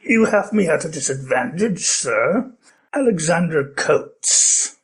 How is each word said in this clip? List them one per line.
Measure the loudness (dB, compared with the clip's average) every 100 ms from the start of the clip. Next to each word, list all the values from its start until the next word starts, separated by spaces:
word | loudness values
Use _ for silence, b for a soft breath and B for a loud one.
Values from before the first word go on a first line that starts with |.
You | 2 2 4
have | 2 0
me | 0 2
at | 0 -2
a |
disadvantage, | -8 -6 -6 -2 -2 -2 -2 -2 -2 -2
sir. | -2 -2 0 0 0 -4 -10 b b b
Alexander | -2 0 0 0 0 0 0 -2 -4
Coates. | 0 0 0 -8 0 2 2 2 -2 -8